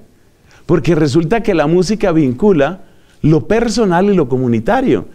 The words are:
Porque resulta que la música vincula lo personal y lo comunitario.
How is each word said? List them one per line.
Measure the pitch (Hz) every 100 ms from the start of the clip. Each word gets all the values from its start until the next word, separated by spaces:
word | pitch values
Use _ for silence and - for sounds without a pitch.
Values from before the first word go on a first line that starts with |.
| - _ _ _ _ - -
Porque | 170 - 165
resulta | 160 143 160 226
que | 202
la | 170 151
música | 170 170 220 202
vincula | 160 139 123 208 175 139 185 - _ _ _
lo | - 156 156
personal | 214 233 214 214 170 202
y | 190
lo | 135
comunitario. | 127 127 117 113 240 262 113 -